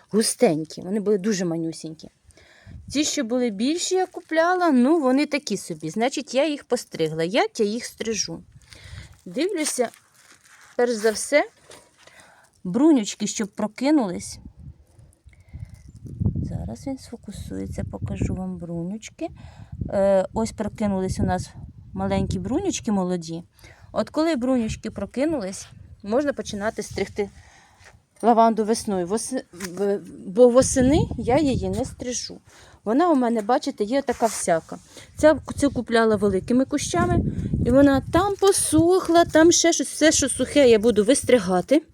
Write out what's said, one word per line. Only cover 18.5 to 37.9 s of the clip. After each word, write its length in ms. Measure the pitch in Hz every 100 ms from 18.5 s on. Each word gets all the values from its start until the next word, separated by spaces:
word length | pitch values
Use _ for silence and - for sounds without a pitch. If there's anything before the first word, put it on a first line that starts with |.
| 180
брунючки. 720 | 170 170 175 220 - - 330 - - - - - -
Е, 360 | 202 196 190 -
ось 200 | 220 220
прокинулись 680 | - 208 - 208 190 185 -
у 20 |
нас 280 | 190 180 - - - - -
маленькі 460 | 185 196 196 190 185
брунючки 540 | 190 302 392 - -
молоді. 500 | 202 180 180 160 165 - _ - - -
От 160 | - 220
коли 260 | 302 330 285
брунючки 540 | 247 254 220 - 214
прокинулись, 760 | 202 196 240 302 294 190 190 - - - -
можна 300 | 202 240 285
починати 500 | 262 - 208 214 226
стригти 480 | - - 202 - 196 - - - _ _ - _ _ -
лаванду 420 | 214 220 226 220
весною. 420 | 208 226 220 185 175
Воси-, 380 | 220 - 254 -
в-, 480 | 170 185 180 202 202 175 - 196
бо 220 | 190 247
восени 520 | 247 262 269 254 330 466 -
я 200 | 208 277
її 300 | 285 208 185
не 160 | 202
стрижу. 560 | 269 - 247 233 - 185 _ - - -
Вона 260 | 202 254 349
у 40 |
мене, 280 | 269 240 233
бачите, 420 | 208 277 277 -
є 180 | 208 277
така 240 | 262 240 226
всяка. 520 | - - 165 - - - - - -
Ця, 240 | 302 277 - -
цю 140 | 277
купляла 460 | 254 226 226 226 208
великими 480 | 208 190 - 247
кущами, 560 | 269 285 - 349 349 339 - - - - 240
і 40 |
вона 320 | 262 285